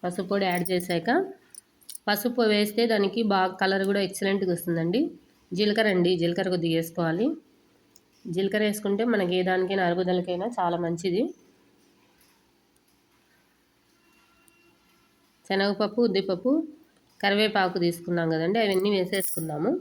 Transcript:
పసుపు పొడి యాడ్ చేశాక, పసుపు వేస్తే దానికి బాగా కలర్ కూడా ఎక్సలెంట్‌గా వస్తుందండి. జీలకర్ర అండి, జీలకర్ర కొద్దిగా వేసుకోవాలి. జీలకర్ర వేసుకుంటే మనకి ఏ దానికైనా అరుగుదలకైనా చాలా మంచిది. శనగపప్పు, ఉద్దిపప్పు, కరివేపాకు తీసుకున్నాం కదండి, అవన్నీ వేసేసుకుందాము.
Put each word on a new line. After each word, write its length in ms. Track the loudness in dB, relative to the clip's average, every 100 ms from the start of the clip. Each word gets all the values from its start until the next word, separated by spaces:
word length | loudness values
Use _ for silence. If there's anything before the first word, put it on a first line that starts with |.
పసుపు 260 | -6 -6 -2
పొడి 180 | 0 0
యాడ్ 180 | 0 0
చేశాక, 400 | -2 0 -2 2 0 0 -8 _ -20 _ _ _ -10
పసుపు 420 | -4 -2 -2 0 2
వేస్తే 340 | 4 2 2 2
దానికి 360 | 2 2 0
బాగా 320 | 0 2 0 0
కలర్ 280 | 0 2
కూడా 180 | 2 0 -2
ఎక్సలెంట్‌గా 440 | -2 0 0 0
వస్తుందండి. 480 | -2 -2 -2 0 0 -2 -6 _ _ _
జీలకర్ర 420 | -2 0 2 2
అండి, 180 | 4 2 2
జీలకర్ర 360 | 0 0 -2
కొద్దిగా 220 | 0 0 0
వేసుకోవాలి. 480 | -2 -2 -2 0 -2 -2 _ _ _ _ _ -20 _ _
జీలకర్ర 380 | -8 -2 0 0
వేసుకుంటే 440 | 0 0 -2 0 0
మనకి 200 | 2 2
ఏ 80 | 0
దానికైనా 440 | 2 0 0 0 0
అరుగుదలకైనా 600 | 0 0 0 0 -4 -4
చాలా 260 | -2 0 0
మంచిది. 460 | -2 -2 -2 0 -2 -6 _ _ _ _ _ _ _ _ _ _ _ _ _ _ _ _ _ _ _ _ _ _ _ _ _ _ _ _ _ _ _ _ _ _ _ _ _ _ _ _ _
శనగపప్పు, 500 | 0 0 0 -2 0
ఉద్దిపప్పు, 500 | 0 0 -2 -2 0 0 -2 -14 _ _ _ _
కరివేపాకు 580 | 0 2 2 2 0 0
తీసుకున్నాం 480 | -2 -2 -4 -2 0
కదండి, 280 | 0 0 0
అవన్నీ 300 | 2 2 2
వేసేసుకుందాము. 800 | 0 0 -2 -2 -4 -6 -2 -2 -2